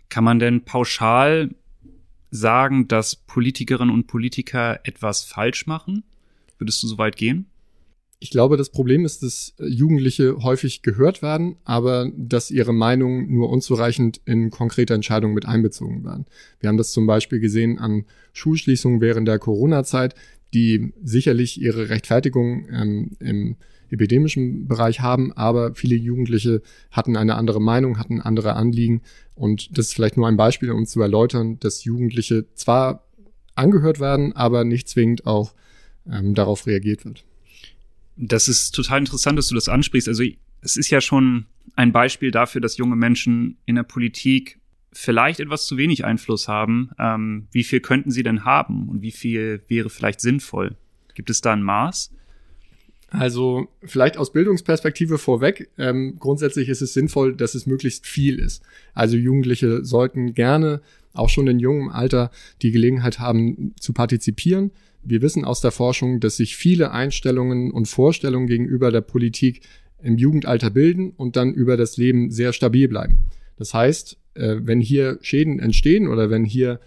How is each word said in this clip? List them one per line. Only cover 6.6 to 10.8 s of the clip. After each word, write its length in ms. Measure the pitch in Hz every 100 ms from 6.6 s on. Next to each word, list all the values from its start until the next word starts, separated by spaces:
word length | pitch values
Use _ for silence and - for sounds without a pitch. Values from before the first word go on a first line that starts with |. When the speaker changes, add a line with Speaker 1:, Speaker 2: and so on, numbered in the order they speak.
| 110 -
Speaker 1:
du 60 | 117
so 100 | 107
weit 180 | 110 -
gehen? 300 | 113 160 196 _ _ _ _ _ _ _
Speaker 2:
Ich 100 | -
glaube, 260 | 120 131 147
das 140 | 139
Problem 340 | 139 127 143
ist, 180 | 165 -
dass 320 | 127 - - -
Jugendliche 840 | 147 123 156 151 131 - 131 131
häufig 400 | 127 131 131 -